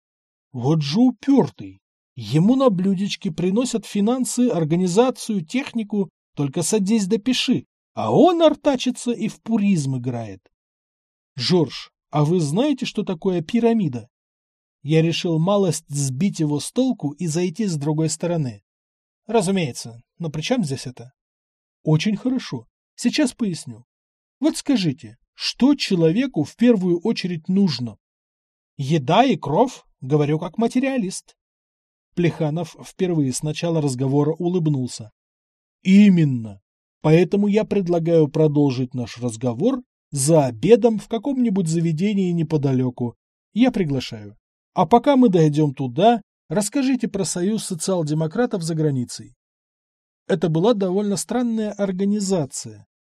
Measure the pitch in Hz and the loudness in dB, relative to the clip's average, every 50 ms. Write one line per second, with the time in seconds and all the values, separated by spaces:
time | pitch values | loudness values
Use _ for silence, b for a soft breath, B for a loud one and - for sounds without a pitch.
0 | _ _ _ _ _ _ _ _ _ _ - 127 117 135 160 160 147 139 147 214 | _ _ _ _ _ _ _ _ _ _ -10 -4 -2 0 0 0 0 0 2 2
1 | 247 254 247 - - - 285 254 175 - - - 110 98 95 _ _ _ _ _ | 4 2 2 0 0 2 4 4 2 2 -2 -10 -16 -16 -16 _ _ _ _ _
2 | _ _ _ - 113 101 123 156 175 214 254 262 269 254 196 175 185 196 196 175 | _ _ _ -14 -6 -2 0 2 4 4 4 4 4 2 2 2 0 0 0 -2
3 | 202 196 - - - 202 156 - 180 185 190 226 262 247 - 226 - - - 208 | -2 -4 -6 -6 -8 -8 -6 -4 -2 -2 0 0 -2 -2 -4 -6 -8 -6 -4 -2
4 | 202 220 247 262 247 - - 240 247 240 - 170 160 147 160 175 185 180 170 208 | 0 0 0 -2 -2 -4 -2 0 0 0 0 0 -2 0 0 0 0 0 2 2
5 | 247 262 247 - - - 214 196 156 - - 254 277 - - 233 220 202 - 208 | 2 2 2 -4 -6 -6 -4 -4 -4 -4 -4 -6 -6 -4 -6 -8 -6 -4 -4 -4
6 | 190 - _ _ _ _ _ - 147 139 135 180 165 - - 220 190 185 226 226 | -4 -4 _ _ _ _ _ -4 -4 -4 -2 -4 -2 0 0 0 2 2 2 2
7 | 202 180 220 226 - 254 254 - - - 247 - - _ _ _ _ _ - - | 2 2 0 0 0 0 -2 0 0 0 0 -2 -2 _ _ _ _ _ -8 -6
8 | 107 110 117 170 262 349 349 330 339 302 302 - - 311 277 254 - 254 247 - | -2 2 4 6 6 6 4 4 4 2 2 2 0 -2 0 0 -2 -4 -6 -6
9 | - 240 233 - 214 214 - - - - 226 220 202 202 196 165 139 135 131 127 | -4 -6 -6 -4 -4 -6 -6 -8 -8 -4 -2 0 2 2 2 2 0 -2 -2 -4
10 | 120 127 120 117 113 107 95 95 _ _ _ _ _ _ _ _ _ _ _ _ | -4 -6 -6 -6 -8 -10 -12 -16 _ _ _ _ _ _ _ _ _ _ _ _
11 | _ _ _ _ _ _ - - 120 123 175 180 156 - - - - - _ _ | _ _ _ _ _ _ -12 -6 -2 2 2 2 2 0 -2 -10 -16 -18 _ _
12 | _ _ - 151 147 147 180 185 160 139 147 196 269 302 285 - 240 - - - | _ _ 0 0 2 2 2 2 0 0 0 0 0 0 0 -2 -4 -6 -6 -6
13 | 196 160 190 160 - 196 185 175 165 - - 233 233 226 233 226 196 147 120 120 | -6 -6 -6 -4 -2 -2 -2 -2 -2 0 0 2 2 2 2 2 0 -2 -4 -6
14 | 110 - _ _ _ _ _ _ _ _ _ _ _ _ _ _ - 139 156 160 | -12 -14 _ _ _ _ _ _ _ _ _ _ _ _ _ _ -4 0 2 2
15 | 160 170 160 - - 180 165 156 160 190 208 202 196 180 151 - - - 143 143 | 2 2 0 -2 -2 -2 0 0 0 2 2 2 2 0 -2 -4 -6 -8 -4 -4
16 | 143 135 127 127 185 208 156 - 160 147 147 143 - - - 247 254 262 233 - | -4 -4 -2 -2 -2 -2 -2 -2 -2 -2 -2 -4 -6 -6 -2 -2 0 0 -2 -4
17 | - 143 - - 180 170 147 175 180 185 160 - 226 196 165 147 139 151 156 151 | -6 -8 -6 -6 -6 -4 -2 -2 -2 -2 -2 -4 -4 -4 -4 -4 -2 -2 -2 0
18 | 160 156 - - - 170 175 170 147 123 104 101 _ _ _ _ _ _ _ _ | -2 -2 -4 -4 -4 -4 -2 -2 -4 -6 -8 -12 _ _ _ _ _ _ _ _
19 | _ _ _ _ _ - 220 233 185 175 196 190 170 127 117 - - 117 113 120 | _ _ _ _ _ -2 0 0 0 0 0 0 -2 -2 -6 -8 -14 -16 -16 -20
20 | - _ _ - 170 160 131 151 151 - 247 262 196 135 135 120 - 135 - - | -20 _ _ -12 -10 -8 -8 -6 -4 -2 -2 -2 -2 -2 -4 -8 -8 -12 -14 -16
21 | 117 123 _ _ _ _ _ _ _ _ _ _ _ _ _ _ - - 156 156 | -20 -20 _ _ _ _ _ _ _ _ _ _ _ _ _ _ -2 0 2 2
22 | - 214 214 202 - 254 262 254 - - - 123 113 _ _ _ _ _ _ - | 2 0 -2 -2 -2 -2 -4 -4 -4 -8 -10 -12 -12 _ _ _ _ _ _ -4
23 | - 247 - - 311 240 - - 240 202 170 - - 127 113 107 - _ _ _ | -4 -2 0 0 0 -2 -2 -2 -4 -4 -4 -6 -8 -14 -16 -18 -20 _ _ _
24 | _ _ _ _ _ _ _ - 254 320 - - - - 285 220 185 160 127 - | _ _ _ _ _ _ _ -2 -2 -2 -2 -2 -2 0 0 0 0 -2 -4 -4
25 | - 107 110 _ _ _ _ - - - - - 233 277 294 285 - - 196 175 | -8 -18 -20 _ _ _ _ -10 -8 -6 -2 2 2 2 2 2 0 -2 0 2
26 | 165 160 165 226 269 277 - 170 143 - - - 233 247 240 196 180 180 170 170 | 4 4 2 2 -2 -2 -2 -4 -6 -4 -2 2 4 4 4 4 2 0 0 0
27 | - 220 233 - - 180 180 160 - - 185 196 202 180 135 117 123 113 101 - | 0 -2 -2 -2 -4 -6 -6 -6 -4 -2 0 2 2 2 0 -2 -6 -8 -10 -12
28 | _ _ _ _ _ _ _ _ _ _ _ _ _ _ _ - 139 131 165 160 | _ _ _ _ _ _ _ _ _ _ _ _ _ _ _ -8 -4 -2 0 0
29 | 127 123 165 208 262 285 208 156 - 143 143 180 240 262 - - - _ _ _ | 0 2 4 4 4 4 2 -2 -2 -2 0 2 2 0 -2 -8 -20 _ _ _
30 | - 127 147 151 147 139 151 156 170 180 - - 233 233 - 254 254 269 269 262 | -6 0 0 0 2 2 -2 -2 -4 -6 -4 -4 -2 -2 0 -2 -2 -2 -2 -2
31 | 196 185 190 - - _ _ _ _ _ _ _ _ _ _ _ _ _ _ _ | -4 -4 -6 -10 -14 _ _ _ _ _ _ _ _ _ _ _ _ _ _ _
32 | _ _ - - 175 160 - - 165 151 147 170 175 165 - - 127 - - - | _ _ -4 -2 0 0 0 -2 -4 -4 -4 -4 -6 -8 -12 -16 -20 -14 -8 -4
33 | 185 180 175 160 143 131 123 - - 151 151 - - 170 165 160 147 143 127 123 | -2 -2 0 0 0 0 -2 -4 -4 -6 -6 -4 -2 -2 0 0 0 -2 -2 -2
34 | 135 131 139 143 147 151 160 160 175 170 180 185 160 156 147 135 127 120 - - | -2 0 2 2 2 0 0 -2 -2 -2 0 0 0 0 0 0 -2 -6 -8 -10
35 | 117 107 _ _ _ _ _ _ _ _ _ _ _ _ _ _ - 185 190 202 | -16 -18 _ _ _ _ _ _ _ _ _ _ _ _ _ _ 2 6 8 8
36 | 208 208 185 170 160 143 131 120 110 110 98 98 _ _ _ _ _ _ _ _ | 8 8 8 6 4 2 0 -2 -6 -8 -14 -18 _ _ _ _ _ _ _ _
37 | - 156 160 165 185 180 202 202 202 208 196 214 214 208 202 202 196 170 175 170 | 2 4 4 6 4 4 2 0 0 2 2 0 0 0 0 -2 0 0 0 0
38 | 160 165 170 165 156 143 - 160 156 151 143 147 147 143 127 123 131 127 - 123 | 0 2 4 4 4 4 2 2 2 2 4 2 2 2 0 -2 -4 -6 -6 -8
39 | 120 110 - 120 120 123 110 110 123 123 113 113 170 247 269 254 - _ _ _ | -10 -10 -10 -8 -8 -8 -6 -4 -4 -4 -4 -2 -2 -2 -2 -2 -6 _ _ _
40 | _ _ - 143 131 147 165 156 139 127 117 107 104 175 226 240 208 240 226 196 | _ _ -6 -4 0 4 4 4 4 2 0 -2 2 4 6 6 6 4 0 0
41 | - - 226 226 - 285 277 262 247 233 190 196 185 160 160 170 165 170 160 147 | -4 -6 -8 -6 -4 -4 -2 0 0 0 0 0 -2 0 0 0 0 0 -2 0
42 | 190 208 214 196 190 180 175 170 160 - 160 156 135 143 131 127 127 127 123 - | -2 -2 0 0 0 0 0 -2 -2 -2 -2 -2 0 0 0 0 0 -2 -2 -4
43 | 123 120 - _ _ _ _ _ _ _ - 202 247 254 254 - 190 147 139 131 | -6 -8 -8 _ _ _ _ _ _ _ -2 0 0 2 2 0 -2 -2 -2 -4
44 | - - 123 107 104 101 104 _ _ _ _ _ _ _ - - 185 - 233 240 | -6 -8 -10 -14 -16 -18 -20 _ _ _ _ _ _ _ -2 0 2 4 4 4
45 | 240 294 285 262 247 233 180 175 160 151 147 147 156 147 131 - 139 127 120 139 | 6 6 4 6 6 6 6 6 4 4 4 2 2 0 0 -4 -6 -6 0 2
46 | 190 226 240 220 - _ _ _ _ - 156 202 202 - - 285 262 262 269 247 | 4 4 4 2 0 _ _ _ _ -6 -4 -2 -2 -2 -2 -2 0 0 0 0
47 | - 196 - 196 190 - - 180 175 196 226 208 - - 185 160 - - 190 180 | -2 -2 -4 -4 -4 -4 -4 -2 -2 -2 -2 -2 -4 -6 -8 -6 -4 -2 -2 0
48 | 160 143 151 156 160 156 156 226 247 247 226 196 165 160 170 156 156 151 139 131 | 0 -2 -2 -2 -2 -4 -2 -2 -2 -2 -2 -4 -4 -4 -2 0 0 0 0 -2
49 | 123 123 - - 110 - _ _ _ _ _ _ _ _ _ _ _ _ _ _ | -4 -6 -8 -14 -18 -20 _ _ _ _ _ _ _ _ _ _ _ _ _ _
50 | _ _ _ _ _ - 196 165 196 175 156 160 175 226 254 202 202 185 180 196 | _ _ _ _ _ -4 -4 -2 0 0 0 2 2 2 2 2 0 -2 -2 -2
51 | 208 202 196 - - - 226 247 254 233 226 220 214 208 202 - 202 196 190 180 | -2 -2 -4 -4 -4 -4 -4 -4 -2 -2 -4 -4 -4 -6 -4 -4 -4 -4 -2 -2
52 | 196 202 208 214 196 185 196 175 147 127 - - - 120 107 104 104 _ _ _ | -2 0 0 -2 -2 -2 0 -2 -2 -4 -6 -12 -14 -14 -16 -20 -20 _ _ _
53 | _ | _